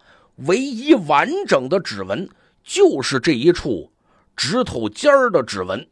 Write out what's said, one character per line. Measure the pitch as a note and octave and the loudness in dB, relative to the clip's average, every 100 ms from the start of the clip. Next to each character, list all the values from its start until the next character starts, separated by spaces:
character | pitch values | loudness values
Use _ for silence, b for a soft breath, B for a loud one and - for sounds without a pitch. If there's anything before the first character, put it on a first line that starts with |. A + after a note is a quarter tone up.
| b b b - | b b b -8
唯 | C3+ A3 | 0 0
一 | C#4 A3+ D4 | 0 -6 2
完 | C4 D3+ C#3+ G3 F#4+ F4+ | 2 4 2 2 -4 0
整 | D3+ C3 | 0 0
的 | F#3+ | -4
指 | - G2+ | -4 -10
纹 | F#2+ A#2 F#3 b b b | -6 -6 -8 b b b
就 | - F#4 F#4 D3+ | -10 4 4 4
是 | B2+ C3+ | -2 -2
这 | E3+ | 0
一 | A#2+ D#3+ | 2 2
处 | E3+ D#3 F2+ - _ _ _ _ - | 2 -2 -6 -8 _ _ _ _ -8
指 | C3+ B3 | -4 -2
头 | - B2 G#2 | -2 -4 -6
尖 | - D4 | 0 4
儿 | C#4 B3 | 4 4
的 | E3+ | 0
指 | A2 G2+ | -2 -8
纹。 | F#2 G#2 - | -6 -6 -8